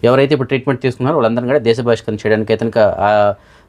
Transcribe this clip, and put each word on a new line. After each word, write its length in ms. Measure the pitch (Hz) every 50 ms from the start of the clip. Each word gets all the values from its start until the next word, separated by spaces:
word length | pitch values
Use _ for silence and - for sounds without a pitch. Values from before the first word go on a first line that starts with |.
| -
ఎవరైతే 300 | 120 123 135 139 135 151
ఇప్పుడు 140 | 135 131 123
ట్రీట్మెంట్ 340 | 143 131 123 143 135 127
తీసుకున్నారో 360 | - 131 120 - 127 131 160 156
వాళ్ళందరినీ 300 | 120 110 113 120 123 120
కూడా 120 | 135 147
దేశ 200 | 117 117 113 117
బహిష్కరణ 360 | 123 120 117 107 - - 110
చేయడానికి 420 | 104 - 110 110 107 107 104 113 110
కనుక 200 | 120 113 107 117
ఆ, 560 | 107 101 - - 98 104 107 104 104 104 98 _ _ _ _ _ _